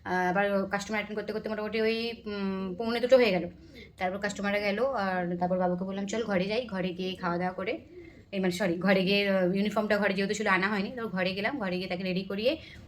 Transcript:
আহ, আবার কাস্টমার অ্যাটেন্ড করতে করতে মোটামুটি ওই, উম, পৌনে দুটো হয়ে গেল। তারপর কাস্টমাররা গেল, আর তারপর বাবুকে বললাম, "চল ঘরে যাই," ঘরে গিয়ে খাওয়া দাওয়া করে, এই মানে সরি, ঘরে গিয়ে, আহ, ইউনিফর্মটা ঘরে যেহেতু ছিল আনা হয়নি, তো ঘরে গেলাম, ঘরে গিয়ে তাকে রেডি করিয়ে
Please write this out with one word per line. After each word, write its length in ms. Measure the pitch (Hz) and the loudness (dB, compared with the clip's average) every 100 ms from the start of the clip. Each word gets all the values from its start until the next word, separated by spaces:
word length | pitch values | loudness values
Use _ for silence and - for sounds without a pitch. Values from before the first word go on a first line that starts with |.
| - | -2
আহ, 240 | 185 180 | 0 2
আবার 380 | 180 202 202 196 | 2 2 2 0
কাস্টমার 260 | 202 202 214 | -2 -2 -4
অ্যাটেন্ড 220 | 208 208 | -4 -6
করতে 140 | 202 | -6
করতে 160 | 214 214 | -6 -4
মোটামুটি 320 | 214 214 220 | -4 -4 0
ওই, 420 | 220 226 233 233 214 | 0 0 -2 -6 -6
উম, 500 | 208 196 190 190 180 | -4 -2 -2 -4 -4
পৌনে 220 | 226 233 | -2 0
দুটো 180 | 247 254 | 6 8
হয়ে 140 | 233 | 8
গেল। 180 | 180 160 - - - - - | 4 0 -8 -18 -20 -18 -6
তারপর 200 | 185 196 | -4 -2
কাস্টমাররা 420 | 202 202 202 202 | -4 -2 -2 0
গেল, 260 | 208 196 262 | 0 0 0
আর 520 | 254 190 185 175 180 | 0 0 0 -2 0
তারপর 200 | 180 185 | 0 2
বাবুকে 260 | 180 180 | 2 0
বললাম, 220 | 190 196 202 | -2 -4 -4
"চল 180 | 220 | -4
ঘরে 220 | 220 196 190 | 0 0 0
যাই," 200 | 214 240 | -2 -2
ঘরে 280 | 190 180 | -4 -4
গিয়ে 220 | 170 185 180 | -4 -6 -4
খাওয়া 220 | 180 175 | -2 0
দাওয়া 160 | 180 | -2
করে, 260 | 185 190 285 - - - - - | -4 -4 -6 -8 -18 -20 -20 -8
এই 80 | 196 | -2
মানে 120 | 190 | 0
সরি, 240 | 180 202 170 | 2 0 2
ঘরে 280 | 180 196 | 4 4
গিয়ে, 260 | 185 202 202 | 4 4 4
আহ, 240 | 190 180 | 4 4
ইউনিফর্মটা 440 | 196 208 214 214 208 | 2 2 0 2 2
ঘরে 160 | 202 | 2
যেহেতু 200 | 196 196 | 2 0
ছিল 140 | 208 214 | 0 2
আনা 200 | 185 190 | 2 2
হয়নি, 240 | 208 202 254 | 0 -2 -6
তো 120 | 226 | -6
ঘরে 260 | 185 185 | -2 -2
গেলাম, 260 | 190 214 277 | -2 -2 -2
ঘরে 180 | 196 180 | -2 -2
গিয়ে 100 | 185 | -2
তাকে 160 | 180 | -4
রেডি 200 | 185 180 | -2 -2
করিয়ে 340 | 185 196 226 320 - - | -2 -2 0 -2 -4 -18